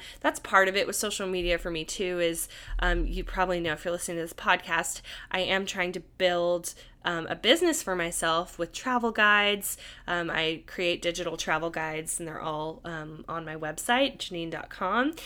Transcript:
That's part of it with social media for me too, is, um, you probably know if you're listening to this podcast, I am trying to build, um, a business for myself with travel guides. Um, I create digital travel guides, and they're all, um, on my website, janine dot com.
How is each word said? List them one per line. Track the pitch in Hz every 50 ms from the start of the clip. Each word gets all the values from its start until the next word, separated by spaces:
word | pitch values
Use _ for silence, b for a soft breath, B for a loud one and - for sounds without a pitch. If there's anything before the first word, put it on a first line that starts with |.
| B B B B
That's | - 302 302 -
part | - - 208 190 190
of | 190 190
it | 202 -
with | - 202
social | - 220 208 202 - 202
media | 185 185 180 175 175 170 165
for | - 180
me | 170 160 160
too, | - - - 190 180 180 175
is, | 170 165 165 165 - B B B B B B -
um, | 175 180 170 170 160
you | 160 170 185 180
probably | - - 190 185 185 180 175
know | 170 165 151
if | 151 -
you're | 180
listening | 170 175 - - 175
to | 165 165
this | 170 -
podcast, | - - 214 180 180 - - 170 165 175 - - - B B B B B B
I | - 185
am | 185 - 190 190 196
trying | 190 - 196 180 180
to | 180 175
build, | - - - - 185 180 175 175 175 175 175 175 170 - B B B B B B -
um, | 175 175 165 160
a | - 170
business | - - 214 294 339 359 339 294 - -
for | 196 185
myself | 180 170 170 175 - 180 160 160 165 180 - -
with | - 170 170
travel | - - - 254 254 240 233 233
guides. | 220 - 214 208 208 202 202 202 208 202 202 - - B B B B B B
Um, | - 175 175 170 160
I | - 160 160 160 165 156 -
create | - - - 180 175 175 -
digital | - 170 170 180 175 170 165
travel | 160 - 190 160 156 165 170
guides, | 165 160 160 160 156 156 160 160 - -
and | 170
they're | 160 156 -
all, | - 160 156 151 156 160 160 - -
um, | 170 165 160 151 156 156 160 180
on | - 160 165 160
my | 156 156
website, | 156 156 151 160 - - - 240 254 277 262 -
janine | - - - 185 170 165 165
dot | 165 156 - -
com. | - - 196 185 202 233 254 302 330 B B